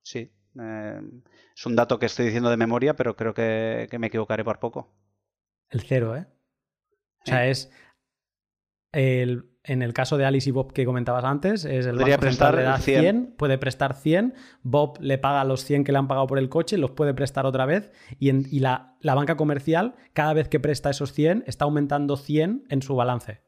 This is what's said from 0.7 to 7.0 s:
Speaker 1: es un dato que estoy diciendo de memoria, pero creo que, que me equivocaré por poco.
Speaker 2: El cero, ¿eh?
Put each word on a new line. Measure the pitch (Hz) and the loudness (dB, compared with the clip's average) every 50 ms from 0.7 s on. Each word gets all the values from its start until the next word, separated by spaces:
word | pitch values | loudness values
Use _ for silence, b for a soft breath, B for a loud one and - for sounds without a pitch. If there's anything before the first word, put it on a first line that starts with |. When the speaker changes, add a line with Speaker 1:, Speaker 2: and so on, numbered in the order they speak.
| 110 107 107 107 104 104 104 104 120 123 _ b b b b b b | -12 -10 -10 -12 -12 -12 -16 -18 -20 -20 _ b b b b b b
Speaker 1:
es | - - | -12 -6
un | 120 117 | 0 2
dato | 117 120 - 123 107 | 2 2 2 0 0
que | 123 | 0
estoy | 107 - - 123 | -2 0 -2 -2
diciendo | 113 107 120 120 120 | 0 0 0 0 0
de | 117 | 2
memoria, | 113 117 113 117 120 131 147 147 | 2 2 0 0 0 0 0 0
pero | - 127 120 107 | 0 -2 -4 -2
creo | - 113 113 107 | -4 -6 -6 -2
que, | - 113 113 110 110 113 113 113 117 113 107 | -2 -2 -2 0 -2 -2 -4 -4 -6 -6 -8
que | - 117 | -8 -6
me | 117 | -6
equivocaré | 110 113 113 107 - 110 107 107 | -4 -4 -4 -4 -2 -4 -4 -2
por | 113 107 - | -4 -4 -4
poco. | - 117 - - - _ _ _ _ _ _ _ _ _ _ _ _ _ _ _ _ _ | -6 -8 -8 -10 -14 _ _ _ _ _ _ _ _ _ _ _ _ _ _ _ _ _
Speaker 2:
El | - 117 | -8 -8
cero, | - - 139 131 117 110 113 | -4 0 0 0 0 -2 -4
¿eh? | 143 185 _ _ _ _ _ _ _ _ _ _ _ _ _ _ _ | -8 -12 _ _ _ _ _ _ _ _ _ _ _ _ _ _ _